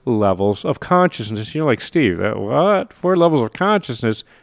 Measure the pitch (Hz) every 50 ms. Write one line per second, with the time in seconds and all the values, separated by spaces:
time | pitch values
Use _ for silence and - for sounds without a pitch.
0 | - 135 117 107 104 98 95 90 98 104 101 - - 160 139 - - - 180 180
1 | 180 175 - - 113 104 110 104 110 - - 156 156 147 117 - - - - 175
2 | 143 101 87 87 98 104 110 107 104 101 127 147 170 202 208 190 - - - -
3 | - 175 185 175 170 170 160 143 113 110 - - 185 202 214 196 - - 120 110
4 | 120 113 110 - - _ _ _